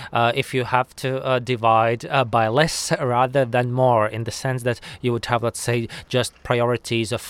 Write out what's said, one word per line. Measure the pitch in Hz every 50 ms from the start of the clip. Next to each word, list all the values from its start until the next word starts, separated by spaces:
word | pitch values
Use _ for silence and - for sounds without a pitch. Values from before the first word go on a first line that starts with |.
| 135 -
uh, | - 117 117 120 117
if | 139 127 - -
you | 127 120
have | - - 127 127 - -
to, | - - 131 131 135 135
uh, | 135 131 127
divide, | 120 120 127 110 113 113 113 113 113 113 120 117 -
uh, | 165 151 135 127
by | 113 113 117 113 110
less | 113 143 160 156 - - - - 165 170
rather | 147 123 120 120 131 127 131 143 131
than | 117 117 123 123 123
more, | 123 127 131 127 120 110 107
in | 107 110 110 117
the | 110
sense | - - - 135 127 127
that | 120 123 117 - - - - -
you | - 123
would | 117 113 -
have, | - 123 117
let's | 120 113 - -
say, | - - 120 120 117 - - - - -
just | - 123 113 - - _
priorities | - - 123 120 120 120 120 113 - - 120 117 113 95
of | 120 117 -